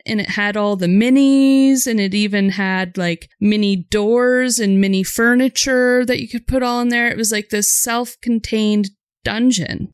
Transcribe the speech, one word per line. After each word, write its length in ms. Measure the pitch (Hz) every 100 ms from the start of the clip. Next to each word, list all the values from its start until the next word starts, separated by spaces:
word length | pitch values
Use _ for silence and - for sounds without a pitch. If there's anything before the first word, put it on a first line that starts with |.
And 160 | - 214
it 100 | 196
had 260 | 190 208 208
all 180 | 208
the 140 | 202 175
minis, 1000 | 190 240 262 277 269 269 269 269 269 247
and 140 | 226
it 140 | 196
even 340 | 202 208 202 196
had, 500 | 196 190 185 185 180
like, 300 | 175 170 - -
mini 360 | 202 214 202 196
doors 840 | 170 208 208 240 247 254 254 233
and 220 | 208 196
mini 240 | 196 190
furniture 1000 | 190 - 233 247 262 - - 254 247 247
that 160 | 247 247
you 60 | 226
could 220 | 240 -
put 160 | 262
all 160 | 254 240
in 80 | 240
there. 200 | 240 240
It 80 | 220
was, 140 | 220
like, 200 | 220 208
this 220 | 208 208
self-contained 1160 | - - 233 240 - - 233 - 220 214 208 202 _ _ _
dungeon 640 | - 208 247 226 156 - 190